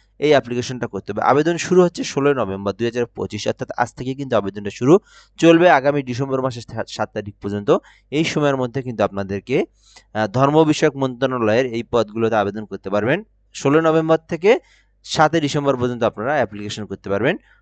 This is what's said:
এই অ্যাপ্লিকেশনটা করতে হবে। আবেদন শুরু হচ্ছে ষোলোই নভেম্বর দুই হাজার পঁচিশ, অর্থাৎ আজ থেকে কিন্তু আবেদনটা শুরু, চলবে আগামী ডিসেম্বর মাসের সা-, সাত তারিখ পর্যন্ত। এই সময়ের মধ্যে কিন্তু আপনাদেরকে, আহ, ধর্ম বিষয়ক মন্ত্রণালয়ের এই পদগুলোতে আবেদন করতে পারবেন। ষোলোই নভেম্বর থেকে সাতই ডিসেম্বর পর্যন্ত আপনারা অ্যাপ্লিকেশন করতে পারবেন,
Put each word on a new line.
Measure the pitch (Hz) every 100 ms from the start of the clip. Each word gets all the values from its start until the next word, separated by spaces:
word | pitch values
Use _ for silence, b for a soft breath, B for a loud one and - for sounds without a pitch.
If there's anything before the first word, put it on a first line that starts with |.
| b -
এই | 151
অ্যাপ্লিকেশনটা | 139 120 120 123 127 113
করতে | 98 -
হবে। | 104
আবেদন | - 135 151 170
শুরু | - 180
হচ্ছে | 175 208
ষোলোই | - - 139
নভেম্বর | 135 98 98 101
দুই | 95 117
হাজার | 120 120
পঁচিশ, | - 98 107 113
অর্থাৎ | - 127 -
আজ | 120
থেকে | - 127
কিন্তু | 135 135 113
আবেদনটা | 98 101 101
শুরু, | - 127 185 b b b -
চলবে | 165 165 180
আগামী | 147 139 143
ডিসেম্বর | 127 120 135 131
মাসের | 131 117
সা-, | - 110 -
সাত | - 107
তারিখ | 107 101 -
পর্যন্ত। | 101 104 196 180 b b _
এই | 143
সময়ের | 156 165 143 135
মধ্যে | 123 131
কিন্তু | 127 107
আপনাদেরকে, | 101 98 98 98 - 147 - b b b _
আহ, | 107 107
ধর্ম | 120 139 156
বিষয়ক | 156 151 156 135
মন্ত্রণালয়ের | 135 120 131 127 110 113 131
এই | 117
পদগুলোতে | 113 120 104 110 113 110
আবেদন | 101 104 107
করতে | 95 98
পারবেন। | 104 107 175 220 _ _
ষোলোই | - 139 151
নভেম্বর | 165 160 160 160 -
থেকে | 165 196 240 b b b _
সাতই | - - 156 165
ডিসেম্বর | 143 147 143 127
পর্যন্ত | 123 120
আপনারা | 110 98 117
অ্যাপ্লিকেশন | 151 107 104 104 110 101
করতে | 98 98
পারবেন, | 98 127 196 b b